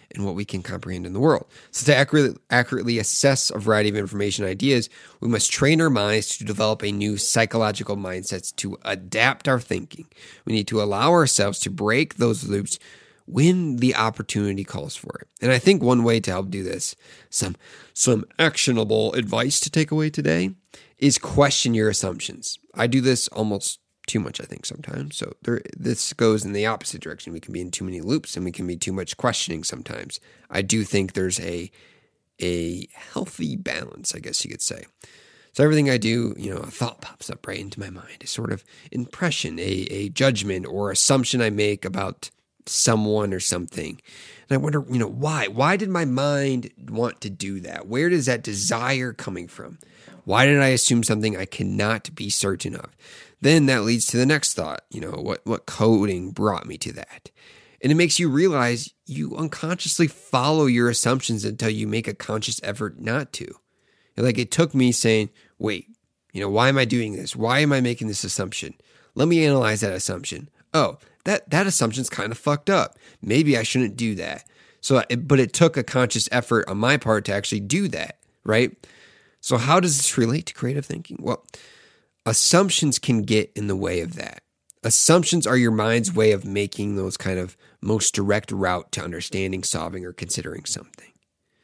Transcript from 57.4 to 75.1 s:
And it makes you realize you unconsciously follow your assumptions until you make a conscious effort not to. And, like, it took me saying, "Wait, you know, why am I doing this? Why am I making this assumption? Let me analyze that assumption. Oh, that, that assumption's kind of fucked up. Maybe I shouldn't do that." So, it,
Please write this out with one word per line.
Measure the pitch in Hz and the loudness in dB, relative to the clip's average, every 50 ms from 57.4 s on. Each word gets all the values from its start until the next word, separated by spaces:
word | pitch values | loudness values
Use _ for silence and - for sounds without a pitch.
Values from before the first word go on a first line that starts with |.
| - - - - _ _ _ - | -20 -20 -20 -20 _ _ _ -2
And | - 131 | 2 2
it | 151 | 4
makes | 165 175 160 - | 4 4 4 2
you | - 175 | 2 2
realize | 151 131 147 180 190 156 135 120 120 120 117 - - _ _ _ | 2 2 4 4 4 4 2 2 0 0 -2 -6 -12 _ _ _
you | - 135 147 151 143 - | -10 -8 -6 -6 -6 -6
unconsciously | 151 160 147 - - - 160 180 180 - 151 - - 165 | -6 -6 -6 -6 -6 -6 -6 -4 -4 -4 -2 2 2 2
follow | 143 - - - - - 127 127 147 156 160 147 | 0 0 -6 -8 0 0 2 4 4 4 4 4
your | 131 120 120 120 120 | 4 4 4 4 2
assumptions | 113 - - 120 131 135 - - 117 104 101 | 2 2 2 2 0 0 0 -2 -4 -2 -4
until | 107 107 - 117 113 | -6 -6 -2 -2 -2
you | 110 107 107 | -2 -2 -4
make | 104 104 113 110 | -2 -2 -2 -4
a | - 98 | -4 -8
conscious | - - - 107 110 104 - 101 - - | -8 -8 -6 -6 -4 -4 -6 -6 -6 -8
effort | 101 98 - 107 98 73 67 | -8 -6 -6 -6 -8 -8 -8
not | 90 110 120 147 139 - - | -6 -4 -4 -4 -4 -6 -12
to. | - - - - _ _ _ _ _ _ _ _ _ _ _ - | -14 -14 -14 -16 _ _ _ _ _ _ _ _ _ _ _ -4
And, | - 117 | 0 0
like, | 127 113 123 | 2 2 0
it | 120 - | -2 -2
took | - - 170 151 - | 2 2 2 2 4
me | 135 127 123 | 4 4 4
saying, | 113 - - 113 110 110 104 101 _ _ _ _ _ - | 4 2 2 4 4 4 2 -2 _ _ _ _ _ -6
"Wait, | 113 110 101 87 - _ 233 _ _ _ _ _ _ _ - | -4 -4 -4 -6 -10 _ -20 _ _ _ _ _ _ _ -8
you | 98 | -6
know, | 101 101 | -4 0
why | 101 110 123 135 | 2 4 4 6
am | 139 | 6
I | 135 127 | 4 2
doing | 110 127 120 113 107 101 | 2 2 0 -2 -2 -6
this? | 90 92 - - | -8 -10 -10 -6
Why | 120 110 117 123 143 | -2 0 0 2 2
am | 151 147 139 | 4 4 4
I | 131 | 2
making | 123 120 120 - 113 | 2 0 -2 -2 -4
this | 110 98 - - | -6 -4 -6 -6
assumption? | 92 - - 95 78 - - - 69 - _ _ _ _ _ _ _ - | -6 -4 -4 -6 -6 -6 -10 -10 -12 -14 _ _ _ _ _ _ _ -2
Let | - 143 | 0 2
me | 170 175 165 156 | 4 4 4 6
analyze | 147 139 131 117 107 107 98 | 4 4 4 4 2 2 0
that | 107 98 92 | 0 -2 -2
assumption. | 95 - - 98 85 - - 85 76 143 - _ _ _ _ - | -4 -4 -4 -6 -6 -6 -10 -10 -10 -12 -16 _ _ _ _ 2
Oh, | 160 131 87 - - _ _ _ _ - | 2 2 2 -2 -8 _ _ _ _ -2
that, | 185 208 - - - | -2 -2 -2 -2 0
that | 147 165 196 | 0 2 2
assumption's | 196 165 - 120 113 113 131 127 - | 2 2 2 0 0 0 -2 -6 -6
kind | - - 101 110 | -4 -6 -6 -6
of | 113 | -6
fucked | - - 147 147 147 - - | -4 -2 -2 -2 0 0 2
up. | 196 170 - - _ _ _ - _ - | 2 2 2 0 _ _ _ -20 _ -10
Maybe | - 104 107 143 160 147 135 | -4 0 2 4 4 4 2
I | 117 113 | 2 0
shouldn't | - - 127 127 101 101 | 0 0 0 0 0 -2
do | 120 117 110 104 | -4 -4 -4 -4
that." | 90 80 80 73 - - _ _ _ _ _ _ _ | -4 -6 -8 -8 -10 -14 _ _ _ _ _ _ _
So, | - - 135 123 - | 0 4 4 4 4
it, | - | 2